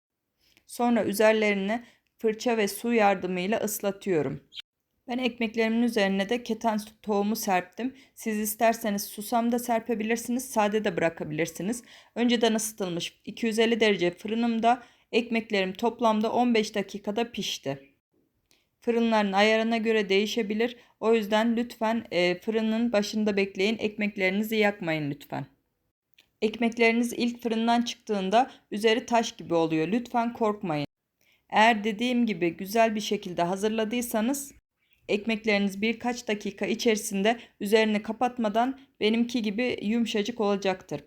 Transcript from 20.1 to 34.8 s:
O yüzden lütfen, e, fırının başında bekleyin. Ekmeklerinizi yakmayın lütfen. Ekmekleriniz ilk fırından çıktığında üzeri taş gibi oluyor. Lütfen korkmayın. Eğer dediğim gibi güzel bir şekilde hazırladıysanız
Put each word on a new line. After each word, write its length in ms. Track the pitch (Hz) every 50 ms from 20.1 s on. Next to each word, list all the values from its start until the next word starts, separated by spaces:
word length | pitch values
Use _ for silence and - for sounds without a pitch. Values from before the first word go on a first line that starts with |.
| 196 196 214 208 - 240 220 196 214 214 233 240 - - - _ _ -
O 140 | - 220 233
yüzden 420 | 226 208 196 220 214 226 233 233
lütfen, 480 | 226 240 240 - - 226 214 226 233 - -
e, 280 | - 175 180 175 180 180
fırının 540 | - 226 220 226 220 220 220 226 240 240 226
başında 440 | 208 208 208 - 214 214 208 202
bekleyin. 420 | 196 196 196 - 190 190 214 233 214
Ekmeklerinizi 800 | - 214 208 - 208 202 - 185 185 185 185 202 220 214 226
yakmayın 540 | 214 208 202 208 - 180 165 160 156 151 139
lütfen. 360 | 143 - - - - 135 139 - _ _ _ _ _ _ _ _ _ _ _ _ _ _ _ _ _ - 214
Ekmekleriniz 720 | 220 214 - 233 233 226 233 233 226 226 233 240 240 226
ilk 300 | - 233 240 240 - -
fırından 400 | 233 226 220 226 233 233 240 233
çıktığında 680 | 240 - - _ - 214 202 190 190 202 233 254 240 - - _ -
üzeri 360 | - 208 208 226 220 254 247
taş 260 | - 240 233 226 233 -
gibi 220 | - 170 165 170
oluyor. 340 | 165 165 160 160 160 156 170
Lütfen 440 | 208 247 247 - - 240 233 240 240
korkmayın. 540 | - 233 214 208 208 - 175 151 147 143 - _ _ _ _ _ _ _ _ _ _ _ -
Eğer 340 | - 208 214 233 240 208 202
dediğim 420 | 220 214 202 240 247 247 240 240
gibi 300 | 214 202 165 175 170 165
güzel 380 | - 196 185 208 226 226 220 214
bir 60 | 220
şekilde 420 | 208 - 214 202 - 180 175 170 170
hazırladıysanız 1120 | 170 190 190 202 220 220 220 220 214 240 247 240 240 - 214 214 240 285 277 - - - - _ _ _ _